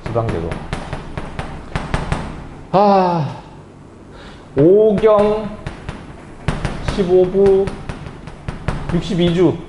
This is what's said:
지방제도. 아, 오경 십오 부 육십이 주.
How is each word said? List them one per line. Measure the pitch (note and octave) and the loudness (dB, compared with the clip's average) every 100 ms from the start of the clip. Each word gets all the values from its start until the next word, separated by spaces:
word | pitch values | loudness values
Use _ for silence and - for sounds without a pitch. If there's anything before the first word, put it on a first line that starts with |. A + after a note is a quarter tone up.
지방제도. | - A#2 A2+ F2+ E2 - - - - - - - - - - - - - - - - - - - - - - | -2 -2 -2 -4 -4 -8 -8 -10 -8 -10 -10 -10 -10 -10 -12 -12 -8 -8 -4 -4 -2 -4 -6 -12 -14 -16 0
아, | F3+ G3+ G3 F3+ E3+ C3 A#2+ - - - - - - - - - - - - | 4 6 6 4 2 -2 -6 -16 -20 -20 -20 -20 -20 -20 -20 -20 -20 -6 4
오경 | D#3 G3+ A3 G3 G#3+ G#3+ G#3 G#3+ G#3 G#3+ - - - - - - - - - - - - - | 6 8 6 6 4 6 4 0 -4 -10 -12 -12 -12 -12 -16 -18 -18 -10 -6 -4 -6 -4 -4
십오 | - F3 F#3 F3+ | -2 2 4 4
부 | F#3+ G3 F#3+ G3 - - - - - - - - - - - - | 4 4 4 2 -6 -10 -12 -14 -16 -18 -12 -10 -6 -6 -4 -2
육십이 | E3+ - F3 F3 | -2 -2 0 2
주. | E3+ E3+ - | 4 2 2